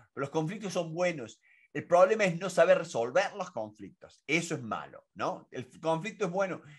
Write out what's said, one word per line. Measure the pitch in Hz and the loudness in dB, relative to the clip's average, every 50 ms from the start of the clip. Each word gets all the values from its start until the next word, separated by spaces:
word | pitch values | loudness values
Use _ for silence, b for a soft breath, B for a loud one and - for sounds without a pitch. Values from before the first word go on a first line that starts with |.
| b b | b b
pero | _ 127 139 | _ -8 -8
los | 135 | -4
conflictos | - 160 156 156 214 202 214 185 175 | -2 -2 -2 -2 -4 -6 -8 -6 -4
son | 180 170 160 | -4 -4 -4
buenos. | 156 175 180 175 165 139 113 104 - _ b b b b b b | -2 -2 -2 -2 -2 -4 -8 -12 -14 _ b b b b b b
El | - 143 143 | -10 -8 0
problema | - 170 175 190 214 220 220 208 | 4 6 8 8 6 6 4 2
es | 185 165 170 | 0 0 -2
no | 196 180 | -4 0
saber | 180 180 170 180 185 170 | 4 4 6 6 6 4
resolver | 165 165 - 117 117 127 131 180 202 185 185 | 4 -2 -2 -2 -2 2 2 2 2 2 -4
los | 202 185 - | -8 -10 -8
conflictos. | - 117 107 107 107 - 98 - - _ - - - _ _ | -8 -8 -8 -8 -10 -14 -18 -18 -18 _ -20 -20 -20 _ _
Eso | - 151 170 170 - 160 | 0 0 0 0 -2 -6
es | 135 | -6
malo, | 120 107 95 78 71 69 - - - _ _ | -6 -6 -6 -6 -8 -12 -16 -20 -20 _ _
¿no? | 90 120 160 180 92 - _ | -4 -4 -4 -4 -6 -12 _
El | - 127 120 - - - | -12 -12 -12 -12 -16 -6
conflicto | 156 160 160 160 160 220 - - 208 | -2 -2 -2 -2 -4 -8 -4 -4 -4
es | 175 | -2
bueno. | 175 196 196 180 151 - B B B | 0 -2 -2 -2 -4 -8 B B B